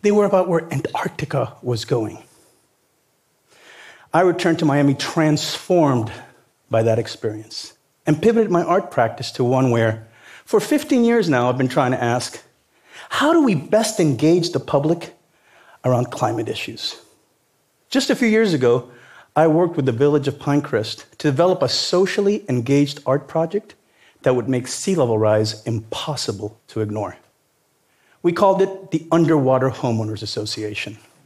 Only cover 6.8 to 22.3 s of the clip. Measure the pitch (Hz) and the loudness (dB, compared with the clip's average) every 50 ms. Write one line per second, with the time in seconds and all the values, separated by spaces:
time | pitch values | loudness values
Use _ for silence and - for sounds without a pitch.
6.8 | 110 117 110 117 113 - - - - 113 107 107 110 - - - - - - _ | 2 2 0 0 -2 -6 -10 -8 -8 -8 -8 -8 -14 -14 -14 -16 -16 -16 -20 _
7.8 | _ _ _ _ _ - 156 151 160 220 226 233 220 196 180 170 175 - 175 196 | _ _ _ _ _ -2 0 2 2 2 4 4 2 2 2 0 0 2 0 0
8.8 | 196 - - - 117 113 113 - 120 - - - 127 120 131 131 131 127 117 117 | 0 -2 0 0 0 0 -2 -8 -12 -12 -4 -2 0 2 2 2 2 2 2 2
9.8 | 113 110 110 113 - - _ - - - - - - - - 214 208 - 302 285 | 2 2 0 -2 -8 -18 _ -20 -20 -20 -20 -20 -8 0 0 0 2 2 -2 -2
10.8 | - - 294 247 233 233 233 233 202 165 139 123 123 123 123 131 127 127 - 156 | 0 0 0 2 2 4 2 2 2 2 2 2 2 2 0 0 -2 0 2 0
11.8 | 135 123 127 - 123 120 120 123 - - - - - _ _ _ _ _ _ _ | 0 2 0 0 0 0 0 -2 -4 -6 -12 -16 -20 _ _ _ _ _ _ _
12.8 | _ _ - - - - - - 269 302 339 339 294 247 190 139 - - - 214 | _ _ -20 -20 -14 -8 -4 0 0 2 4 4 4 2 2 0 -2 0 0 0
13.8 | 226 226 - - 175 151 131 110 147 156 170 180 165 175 - 135 - - - 139 | 0 0 -2 0 0 0 2 2 2 2 4 2 0 -2 -4 -6 -4 0 -2 0
14.8 | 143 156 170 165 - - - _ _ _ _ _ _ _ _ _ _ _ - _ | 2 0 -2 -2 -4 -16 -20 _ _ _ _ _ _ _ _ _ _ _ -20 _
15.8 | - 127 127 117 127 123 - - - 113 117 113 113 107 110 - - - 113 - | 0 0 0 0 0 -4 -4 -4 -2 -2 -2 -4 -6 -6 -6 -8 -8 -10 -10 -10
16.8 | - - - - - _ _ _ _ _ _ _ _ _ _ _ _ _ _ _ | -10 -10 -12 -12 -20 _ _ _ _ _ _ _ _ _ _ _ _ _ _ _
17.8 | _ _ - 269 262 - 262 - 247 226 214 220 226 208 165 143 127 120 117 127 | _ _ -2 -2 0 0 0 2 2 2 4 4 2 2 2 2 4 4 2 2
18.8 | 123 - - - - - - - - _ _ 147 156 165 156 165 175 170 170 151 | 0 -6 -20 -20 -20 -20 -20 -20 -20 _ _ 2 4 4 4 4 2 2 0 -2
19.8 | 143 131 117 113 143 147 147 151 139 139 - - - 143 143 147 147 147 - 107 | -2 -2 0 2 2 4 4 2 0 -2 -6 -6 -4 0 0 0 0 0 -2 -2
20.8 | 110 113 - - - _ _ _ - 151 135 131 170 185 185 180 - - - - | -2 -4 -8 -14 -16 _ _ _ -2 -2 2 2 2 2 2 2 0 -2 -2 -4
21.8 | - - - 180 196 185 - - 202 202 | -4 -2 0 0 0 0 0 -2 0 0